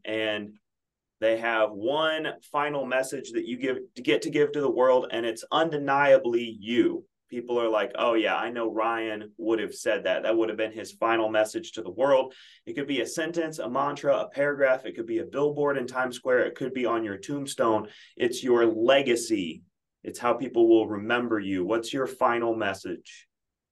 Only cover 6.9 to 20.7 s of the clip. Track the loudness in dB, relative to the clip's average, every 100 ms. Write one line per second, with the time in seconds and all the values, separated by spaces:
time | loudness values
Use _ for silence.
6.9 | 0 -10 _ _ -12 -4 0 2 0 0
7.9 | 0 2 2 2 0 -2 -4 -4 -2 -2
8.9 | -2 -4 -8 -12 -8 -2 0 -2 -4 -2
9.9 | 0 0 0 0 2 0 -2 -6 -6 -14
10.9 | -4 0 2 2 2 0 -2 -10 -12 -10
11.9 | -2 4 4 2 -8 -20 -20 -10 -8 -4
12.9 | -4 -4 -4 -4 -4 -4 -6 -4 -2 -2
13.9 | -2 0 0 0 -2 -2 2 2 2 -2
14.9 | -8 -4 -4 -2 0 0 2 0 0 -2
15.9 | -4 -4 -4 2 2 2 -2 -6 -2 0
16.9 | 0 -2 -8 -8 -8 -8 0 2 2 -2
17.9 | -14 -20 -2 -2 0 2 4 4 4 4
18.9 | 4 4 0 0 -2 -2 -8 _ _ _
19.9 | _ -14 -4 -2 -2 -2 4 6